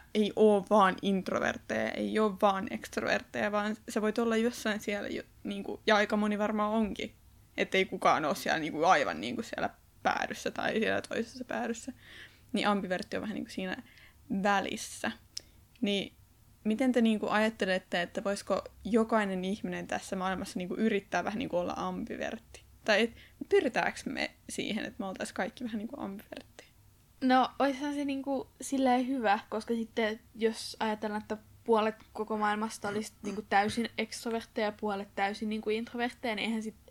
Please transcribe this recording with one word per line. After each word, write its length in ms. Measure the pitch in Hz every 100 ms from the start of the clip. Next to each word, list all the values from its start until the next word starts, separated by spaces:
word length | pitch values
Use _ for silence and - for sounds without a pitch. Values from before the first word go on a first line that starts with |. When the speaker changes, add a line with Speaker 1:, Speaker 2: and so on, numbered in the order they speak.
| - 214
Speaker 1:
ei 180 | 202 -
oo 300 | 214 208 190
vaan 260 | 208 190 180
introvertteja, 920 | 196 190 185 190 - - - 220 -
ei 280 | - 208 214
oo 180 | 214 190
vaan 260 | 208 190 185
ekstrovertteja, 800 | 214 - - - - - 240 214
vaan 240 | 208 208 214 -
sä 120 | 233
voit 160 | 214 214
olla 180 | 233 220
jossain 420 | 226 240 220 208
siellä 280 | - 202 208
jo, 160 | - - -
niinku, 380 | 208 196 196 - -
ja 80 | 214
aika 220 | 208 214
moni 220 | 208 208
varmaan 320 | 208 214 208
onkin, 420 | 220 214 208 - - - - - -
ettei 280 | 190 190 185
kukaan 400 | 190 175 135 151
oo 100 | -
siellä 240 | - 151
niinku 240 | 151 -
aivan 380 | 170 165 98 80
niinku 220 | 107 -
siellä 260 | - - - - _ -
päädyssä 480 | - - - - -
tai 220 | - - 220
siellä 220 | 196 196
toisessa 440 | - - 226 254 247
päädyssä. 460 | 220 226 226 - - - - - - -
Niin 140 | 208 208
ambivertti 500 | 202 180 180 196 -
on 40 |
vähän 140 | 214 -
niinku 160 | -
siinä 320 | - 185 - - - - - - 196
välissä. 680 | 202 202 - - - - - - - - - - - -
Niin 320 | 202 202 - - - _ - -
miten 280 | 214 214 262
te 100 | 247
niinku 260 | 226 214 -
ajattelette, 720 | 208 220 220 190 185 - 185
että 220 | 175 -
voisiko 400 | 196 202 - 190 - -
jokainen 640 | 202 220 220 226 202 185 185
ihminen 420 | 208 180 180 180
tässä 280 | - - 190
maailmassa 440 | 185 185 190 -
niinku 160 | 180 202
yrittää 480 | 220 202 - 180
vähän 160 | 185 208
niinku 180 | - 175
olla 160 | 180 -
ambivertti? 880 | 185 185 220 - - 220 - - - - -
Tai 160 | 208
et, 100 | 226 - - - -
pyritäänkö 500 | 392 294 208 - - -
me 260 | - 71 - -
siihen, 360 | - - 208 -
että 100 | -
me 60 | 196
oltais 280 | 190 214
kaikki 300 | - 208 -
vähän 140 | 247 220
niinku 180 | 220 285
ambivertti? 640 | 214 196 - - - - - _ - _ _ -
Speaker 2:
No, 260 | 262 254 247 -
oishan 340 | 269 262 294
se 120 | 285 285
niinku 420 | 269 269 269 - -
silleen 460 | - 277 262 247 254
hyvä, 320 | 269 214 208 -
koska 240 | 214 220
sitten 460 | 233 226 - 214 220 - -
jos 420 | 220 220 - -
ajatellaan, 420 | 220 214 214 208
että 160 | 214 214 - -
puolet 320 | - 226 220 214 -
koko 240 | - 214 214
maailmasta 500 | 208 214 220 - 202
olisi 260 | 202 214 -
niinku 180 | 202 196 208
täysin 400 | 196 214 220 226 -
ekstrovertteja 720 | 220 - 240 226 - - 214
ja 40 |
puolet 360 | 214 214 196 202 -
täysin 340 | 196 208 214
niinku 200 | 214 214
introvertteja, 640 | 214 233 240 247 - 247 214
niin 100 | 214
eihän 180 | 226
sit, 120 | 220 - -